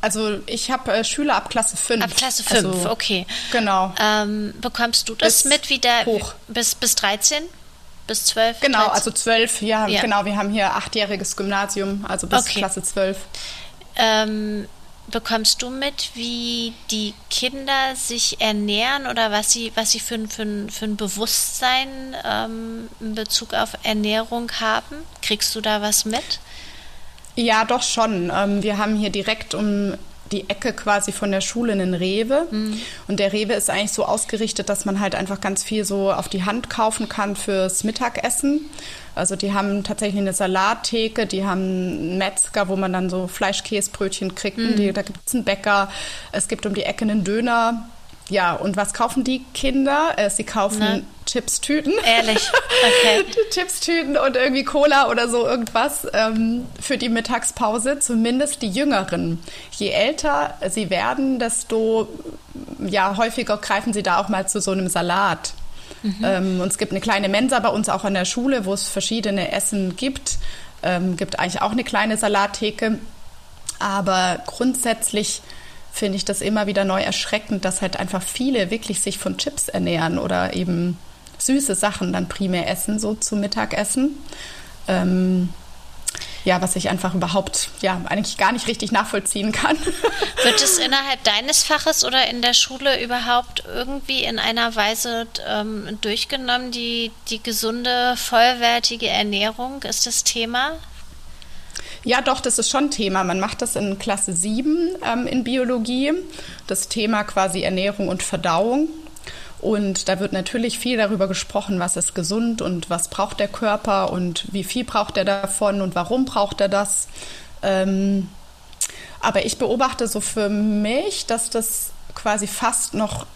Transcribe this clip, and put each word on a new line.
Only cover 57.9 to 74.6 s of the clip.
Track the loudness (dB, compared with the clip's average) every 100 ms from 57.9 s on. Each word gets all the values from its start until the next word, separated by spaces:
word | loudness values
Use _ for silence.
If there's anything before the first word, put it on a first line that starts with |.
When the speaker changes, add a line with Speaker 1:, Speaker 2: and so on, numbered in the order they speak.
| 0
Speaker 1:
zumindest | 2 2 2 2 0 0
die | -2
Jüngeren. | 0 2 2 0 -2 0 -2 -6 -16 -14
Je | -4 0
älter | 4 2 2 2 2 0 -2 -4
sie | -2 0
werden, | 2 2 2 2 2
desto, | 0 -2 0 0 2 2 0 -6 -12 -14 -14 -14 -12 -6 -2
ja, | 2 2 2
häufiger | 0 0 0 -2
greifen | 2 0 0
sie | 0
da | 2 2
auch | 2
mal | 0 0
zu | -2
so | 0
einem | 0 0
Salat. | 0 2 2 2 0 -4 -6 -8 -8 -12 -6
Speaker 2:
Mhm. | -4 0
Speaker 1:
Ähm, | 0 2 2 0
und | 0
es | -2
gibt | -2
eine | -2
kleine | 2 2 4
Mensa | 2 4 4
bei | 2
uns | 2 0
auch | 0
an | 0
der | 0 0
Schule, | 0 2 2 2
wo |
es | -2 -2
verschiedene | -2 -2 0 0 0 0
Essen | 0 0 0 -2 -2
gibt. | -4 -2 -2 0 0 -4 -10 -4
Ähm, | 0 2 0 0
gibt | -2 0
eigentlich | -2 0
auch | 0
eine | 0
kleine | 0 0 2 2
Salattheke. | 2 4 2 0 -2 0 0 0 -4 -12 -14 -14 -18 -14 -12 -4
Aber | -2 0 2 2 2 0 -6
grundsätzlich | 0